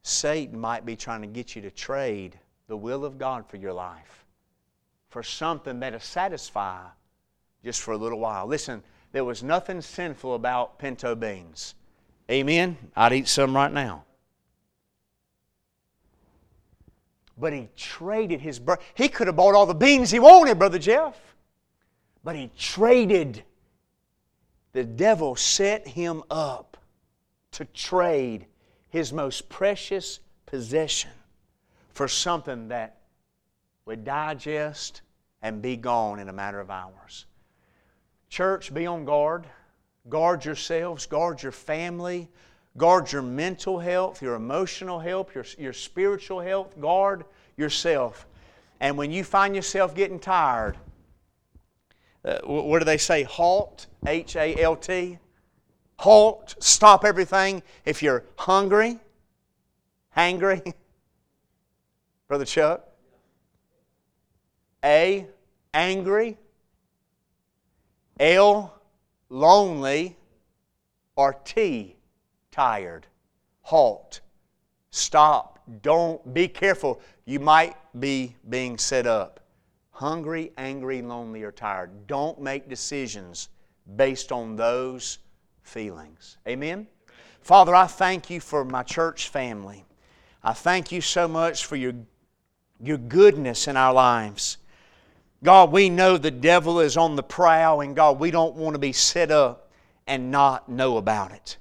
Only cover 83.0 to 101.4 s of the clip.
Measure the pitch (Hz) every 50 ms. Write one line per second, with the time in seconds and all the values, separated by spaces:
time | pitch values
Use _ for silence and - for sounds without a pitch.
83 | 135 113 101 101 95 87 85 - - - - _ _ _ _ _ _ 90 101 107
84 | 135 135 135 131 - - 131 123 117 113 110 107 113 117 123 127 127 131 131 123
85 | 117 - - - _ - _ _ _ _ _ _ _ - - 117 110 104 87 78
86 | 78 76 80 80 _ - - _ _ 113 123 131 143 156 175 202 214 _ _ _
87 | _ _ _ - - - _ _ _ - 180 196 185 180 180 - 247 - - -
88 | 190 185 190 175 - - 175 170 - - - 147 135 131 131 127 123 - - 165
89 | 165 165 160 - - - - 143 127 120 110 104 98 98 104 101 95 _ _ _
90 | _ _ _ _ _ _ _ _ - - 113 - - 170 180 185 165 - 175 180
91 | 151 - - 180 175 165 160 160 165 170 147 - - - 156 139 127 127 123 120
92 | 113 _ _ _ _ _ _ _ _ _ _ _ _ _ _ _ 113 135 151 135
93 | 120 117 131 180 202 208 202 151 139 123 117 - - 147 135 131 131 131 131 131
94 | 127 123 120 117 110 104 98 - - - - - - - _ _ _ _ _ _
95 | _ _ _ _ _ _ _ _ - 160 190 196 180 151 151 196 202 185 170 180
96 | 185 185 185 165 139 156 131 123 127 160 175 180 151 165 170 170 160 147 123 165
97 | 165 160 147 139 135 - - - 180 165 160 160 165 160 156 147 143 139 139 151
98 | 156 151 139 135 156 170 160 165 165 165 120 160 160 156 151 143 143 139 127 -
99 | - - - 175 170 151 156 151 139 123 120 - - _ _ _ _ _ _ _
100 | _ - 139 131 127 127 139 143 143 139 131 120 - - 123 127 131 131 120 110
101 | 95 110 110 104 95 90 - -